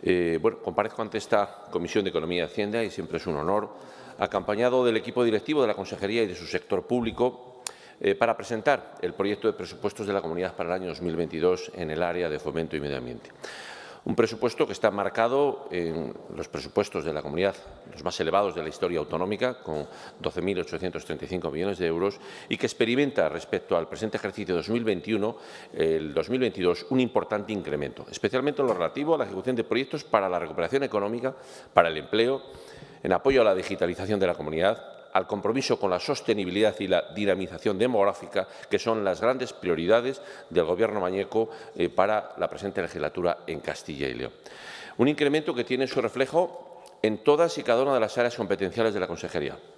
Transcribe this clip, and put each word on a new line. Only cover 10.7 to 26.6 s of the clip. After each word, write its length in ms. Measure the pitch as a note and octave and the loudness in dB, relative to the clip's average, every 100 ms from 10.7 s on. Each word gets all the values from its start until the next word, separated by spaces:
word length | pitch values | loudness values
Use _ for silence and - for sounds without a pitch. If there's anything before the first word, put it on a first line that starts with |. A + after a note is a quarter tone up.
| F#2 | -2
año 100 | F#2 | -2
dos 120 | D2+ | -4
mil 140 | F2 E2 | -2 0
veintidós 560 | E2 E2 F2 F2+ - | -2 2 2 2 -2
en 160 | F#2 D#2+ | -8 -4
el 100 | D#2 | 0
área 280 | F2 F2 E2+ | 0 0 -2
de 100 | D2+ | -2
fomento 380 | D2+ D2 D#2+ D#2 | -4 -4 -2 -4
y 40 | |
medio 180 | C#2+ C2+ | -4 -6
ambiente. 320 | A#1+ A#1 - - - - - - - - | -6 -12 -16 -16 -16 -14 -14 -16 -18 -10
Un 100 | - | -4
presupuesto 540 | - A2 A3 B2+ - D3 | 2 2 2 -4 0 -2
que 40 | |
está 200 | - A2 | 2 0
marcado 720 | G2+ F#2+ - A#2 C3+ C#3+ - - | 2 -2 2 2 4 2 0 -4
en 420 | F2 E2+ E2 C#2 - - - | -2 -2 -2 -6 -8 -12 -10
los 100 | - | -8
presupuestos 580 | D2 - - G#2 F#2 | -8 -2 0 0 -2
de 80 | D2+ | -4
la 100 | D2+ | -4
comunidad, 340 | C#2+ D#2 G2 - - - - | -4 0 0 0 -14 -20 -18
los 140 | - | -4
más 160 | D#2+ - | -4 0
elevados 340 | D#2+ F#2 G2+ | 4 4 4
de 80 | E2+ | 0
la 60 | D#2 | -6
historia 320 | - F2+ E2+ | -2 0 0
autonómica, 640 | D2 E2 F#2 G2+ B2 B2 | 0 -2 0 0 -2 -2
con 240 | - D#2 D2 - - - | -6 -4 -4 -12 -18 -6
doce 200 | D#2+ F2+ | -4 -2
mil 200 | F2+ F#2 | -2 -2
ochocientos 440 | E2+ E2+ F#2 E2 | -2 -4 -4 -6
treinta 200 | - D2+ | -8 -8
y 40 | - | -4
cinco 220 | F2+ E2 | -4 -4
millones 280 | D2 F#2+ F2+ | -2 -2 0
de 100 | E2+ | 0
euros, 320 | E2 G2 G2+ - - - | 2 0 -2 -14 -16 -4
y 80 | - | -2
que 100 | B2 | -2
experimenta 640 | - A2+ B2 C#3+ - D#2+ | 0 2 4 2 2 0
respecto 480 | D#2+ - G2 - F2 | 0 -4 -4 2 0
al 120 | E2 | 0
presente 280 | E2 G#2+ G#2 | -4 -4 -2
ejercicio 380 | G2+ G2+ F#2+ | -4 -6 -2
dos 140 | F2 D#2 | -2 0
mil 160 | A#2 | 0
veintiuno, 540 | A2+ F#2 F#2 G#2+ G#2 A#2 - - - | 2 -2 0 0 0 -4 -14 -18 -12
el 400 | - D#2+ D#2+ D2+ | 0 2 2 0
dos 160 | C#2+ E2 | -2 0
mil 80 | B2+ | 0
veintidós, 480 | B2 F#2+ | 0 2